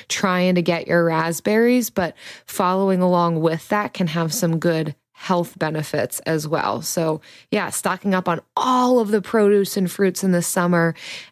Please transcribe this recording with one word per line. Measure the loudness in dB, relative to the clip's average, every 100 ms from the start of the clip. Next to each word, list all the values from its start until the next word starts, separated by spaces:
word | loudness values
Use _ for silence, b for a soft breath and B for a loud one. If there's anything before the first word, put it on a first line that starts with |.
| -8
trying | -4 0 2 2
to | 2
get | 0 -2 0
your | 2
raspberries, | 2 0 -2 -2 0 2 4 2 0
but | -2 -4 -6 B B -10
following | -2 0 2 2 2
along | 2 4 2 2
with | 0 -2 -2
that | -2 -2
can | -2 -2
have | -2 -4
some | -2 -2 0
good | 0 0 -2 -8 _
health | -12 -2 -2 -2 -4
benefits | -6 -4 -4 -4 -4 -4
as | -4 -4 -2
well. | -2 -2 -4
So | -4 -4 -2 -4 B B B
yeah, | -4 -2
stocking | -4 -4 -4 0
up | 0 0
on | -4 -4 -4
all | 0 2 4 4
of | 2
the | 0
produce | 0 2 4 4 2 0
and | -2
fruits | 0 0 0
in | 0
the | 0
summer, | 0 0 2 2 2 -2 B B B